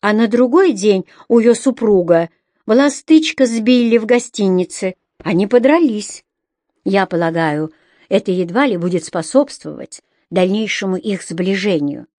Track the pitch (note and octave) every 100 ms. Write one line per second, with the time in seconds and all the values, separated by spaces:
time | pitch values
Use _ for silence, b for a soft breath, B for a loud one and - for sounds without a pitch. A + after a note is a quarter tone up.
0 | G3+ G#3+ A#3 A#3 B3+ C#4+ F#4+ G#3 G#3 F#3+
1 | F3 b b A#3 A3+ A#3 - A#3+ A3 G3
2 | E3+ E3+ E3 _ _ _ - A3+ C#4+ C4+
3 | - D#4+ D#4 - C4 A3+ G#3+ B3 A#3+ A3+
4 | G#3+ A#3+ A#3+ - G3 F#3 F3+ - F#3+ F#3
5 | _ _ - E3+ G3+ B3 B3 D#4 D#4+ G#3+
6 | G3+ - _ _ _ _ _ _ - G3
7 | F#3 E3+ E3 E3 D#3+ D3 D#3 b b b
8 | b G3 G#3+ F#3 F3 F#3 C#4 F#3 F3 F3
9 | - F#3 D#3+ C4 C#4 - - D3+ - -
10 | _ _ _ F3 F#3 G3+ A3 - G3 F#3
11 | A3 G3 - E3+ F#3 G3 G3+ F3 C#3+ C3+
12 | A#2